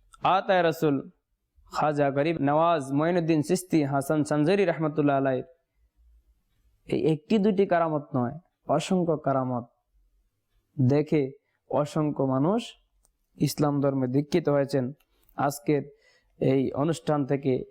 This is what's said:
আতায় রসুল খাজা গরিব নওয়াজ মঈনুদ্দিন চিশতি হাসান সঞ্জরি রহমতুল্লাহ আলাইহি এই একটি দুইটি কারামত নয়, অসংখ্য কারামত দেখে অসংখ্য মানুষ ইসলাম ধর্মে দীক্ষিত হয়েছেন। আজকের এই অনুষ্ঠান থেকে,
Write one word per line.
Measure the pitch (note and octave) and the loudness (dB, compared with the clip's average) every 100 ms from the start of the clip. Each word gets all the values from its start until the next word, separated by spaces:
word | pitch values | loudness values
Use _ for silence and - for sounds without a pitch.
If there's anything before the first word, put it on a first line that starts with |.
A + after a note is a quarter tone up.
| _ - | _ -4
আতায় | D3 F#3 A3+ F#3 E3+ | 0 0 2 2 2
রসুল | D#3 D#3 C3+ F#3 - _ _ _ _ _ | 0 0 0 -4 -18 _ _ _ _ _
খাজা | - D3+ D3 C#3 | -2 -2 0 0
গরিব | C#3 D#3 D#3+ | 0 -2 0
নওয়াজ | C#3 D3+ E3+ E3 C3 | 0 2 2 0 -2
মঈনুদ্দিন | C#3 D#3+ F3+ D#3+ D#3+ | -2 0 0 2 0
চিশতি | C#3+ F3+ - D#3+ | 0 -2 0 0
হাসান | C#3 C#3 C#3 D#3 | 2 0 0 0
সঞ্জরি | C#3+ D3+ D3+ G3+ | 0 2 2 2
রহমতুল্লাহ | F3 D#3 D#3 D#3 C#3+ C3+ | 0 0 -2 0 2 2
আলাইহি | C3+ B2+ - _ _ _ _ _ _ _ _ _ _ _ _ _ - | 0 -2 -6 _ _ _ _ _ _ _ _ _ _ _ _ _ -8
এই | C3 D#3 | -2 0
একটি | D3+ - G#3+ | -2 0 2
দুইটি | G#3 F#3+ G3 | 2 2 2
কারামত | E3+ E3 D3+ - B2+ | 2 0 -2 -4 -2
নয়, | A#2+ D#3+ - _ - | -2 -6 -18 _ -2
অসংখ্য | D3 - F#3+ E3+ D3+ | -2 2 0 0 0
কারামত | C#3+ C3+ B2+ B2 B2 _ _ _ _ _ _ _ _ _ _ - B2+ | 0 -2 -2 -4 -8 _ _ _ _ _ _ _ _ _ _ 0 2
দেখে | D3 D3+ D#3 C3 - _ _ _ | 2 2 0 0 -6 _ _ _
অসংখ্য | C3 D3 D#3+ D3+ - | -2 -2 -2 -2 -2
মানুষ | C3+ C3 D#3 A#3 - - _ _ _ _ _ - | 0 0 0 0 -4 -16 _ _ _ _ _ -4
ইসলাম | D3 - D3 C#3+ | -2 0 0 2
ধর্মে | C#3 C3+ B2+ | 0 0 0
দীক্ষিত | C#3 D3 F3 D3+ | -2 0 0 2
হয়েছেন। | C#3+ C#3 C#3 B2 - _ _ _ - | 0 0 -2 -4 -8 _ _ _ -4
আজকের | C#3+ - - C#3+ C#3 - _ _ _ _ | -4 -2 -2 -2 -2 -16 _ _ _ _
এই | C3+ C3+ B2+ | 0 2 0
অনুষ্ঠান | B2 D#3 D3+ - D3 C3 | -2 -2 -2 -2 -2 -2
থেকে, | C#3+ C#3+ B2+ C#3 | -2 0 -2 -2